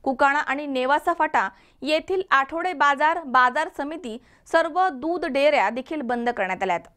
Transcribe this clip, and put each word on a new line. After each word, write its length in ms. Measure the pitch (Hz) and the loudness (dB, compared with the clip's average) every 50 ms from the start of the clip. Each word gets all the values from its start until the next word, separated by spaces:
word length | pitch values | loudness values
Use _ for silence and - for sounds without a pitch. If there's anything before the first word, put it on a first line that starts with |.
कुकाणा 360 | - 269 269 - 285 277 277 294 | -2 -4 0 2 2 2 2 0
आणि 280 | - - 269 285 302 | -2 -2 -4 -4 -4
नेवासा 460 | 285 269 254 254 262 277 311 - 359 | -4 -2 -2 2 2 2 2 2 0
फाटा 360 | 302 - 311 311 311 247 196 190 - _ _ _ _ _ | 0 0 0 0 2 0 0 -2 -6 _ _ _ _ _
येथील 400 | - 277 302 320 311 - 381 381 370 _ | -2 0 0 0 0 -2 -4 -4 0 _
आठवडे 420 | - 269 269 269 311 330 349 370 | 2 2 2 0 -4 -4 -4 -4
बाजार, 480 | 370 277 285 285 285 269 302 311 330 349 330 | 0 2 2 2 4 4 2 2 2 0 -4
बाजार 440 | 269 233 262 254 254 240 302 320 349 - | 2 4 4 4 4 2 0 -4 -4 -6
समिती, 420 | - 277 285 320 339 - 240 214 247 _ _ _ _ _ - | -8 -8 -8 -8 -10 -10 -10 -12 -12 _ _ _ _ _ 0
सर्व 360 | - 330 320 339 294 359 370 370 | 2 2 2 2 0 0 0 0
दूध 360 | 285 247 269 320 339 370 339 | 0 -4 -4 -4 -4 -2 -4
डेअऱ्या 460 | 330 254 277 277 302 294 254 190 202 | -2 0 2 4 4 4 4 2 0
देखील 300 | 233 254 262 - 330 302 | 0 -4 -8 -6 -8 -8
बंद 300 | 277 226 247 240 233 240 | -4 -4 -4 -2 -2 -4
करण्यात 320 | 240 226 196 185 185 180 | -2 -2 -4 -4 -4 -4
आल्यात. 180 | 196 190 175 170 175 - _ | -2 -2 -2 -4 -4 -12 _